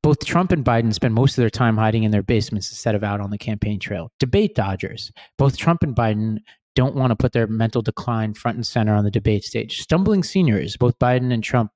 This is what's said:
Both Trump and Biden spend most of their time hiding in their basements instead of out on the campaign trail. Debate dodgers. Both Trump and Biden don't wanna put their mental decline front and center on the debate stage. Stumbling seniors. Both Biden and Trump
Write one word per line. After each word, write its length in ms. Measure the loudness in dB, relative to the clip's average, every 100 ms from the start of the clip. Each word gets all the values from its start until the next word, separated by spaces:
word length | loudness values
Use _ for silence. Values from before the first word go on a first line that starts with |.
Both 200 | 2 0
Trump 280 | 0 0 2
and 120 | 0
Biden 300 | 2 2 2
spend 220 | 0 0
most 200 | 2 2
of 60 | 2
their 80 | 0
time 280 | 2 2 2
hiding 260 | 2 2
in 80 | 2
their 100 | 0
basements 480 | 2 0 0 -6 -8
instead 240 | -6 -2
of 100 | -2
out 180 | -2 -4
on 100 | -6
the 80 | -8
campaign 400 | -8 -4 -4 -4
trail. 320 | -6 -8 -10 _
Debate 340 | 0 2 2
dodgers. 580 | 0 -2 -4 -6 -10 -16 -20 -18 0
Both 180 | 0 2
Trump 240 | 0 0
and 140 | 0
Biden 420 | 0 0 0 -2 -4 _ _ _
don't 180 | 0 0
wanna 200 | 2 0
put 180 | 2 0
their 140 | 0 0
mental 340 | 0 0 0
decline 520 | -2 -6 -4 -4 -4
front 200 | -4 -6
and 100 | -4
center 280 | -4 0 2
on 100 | 2
the 60 | 2
debate 320 | 0 0 0
stage. 380 | -2 -8 -6 -10
Stumbling 400 | -2 0 2 2
seniors. 540 | 2 2 2 2 -2 0
Both 200 | 0 2
Biden 340 | 2 2 0
and 100 | -2
Trump 280 | 0 -2 -2